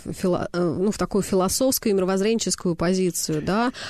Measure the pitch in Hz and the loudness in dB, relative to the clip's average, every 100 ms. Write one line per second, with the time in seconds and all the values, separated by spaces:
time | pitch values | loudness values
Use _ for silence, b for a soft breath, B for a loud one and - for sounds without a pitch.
0 | - - 185 175 - 175 175 165 208 - | -8 -4 0 0 -2 -2 0 0 0 0
1 | 180 202 - 190 185 - 269 - 226 190 | 0 0 2 2 2 2 0 2 2 2
2 | 185 190 208 233 190 - 180 165 170 185 | 2 2 2 0 0 -2 -2 0 0 2
3 | 185 - - 156 165 208 240 B | 0 -2 -2 -2 0 0 0 B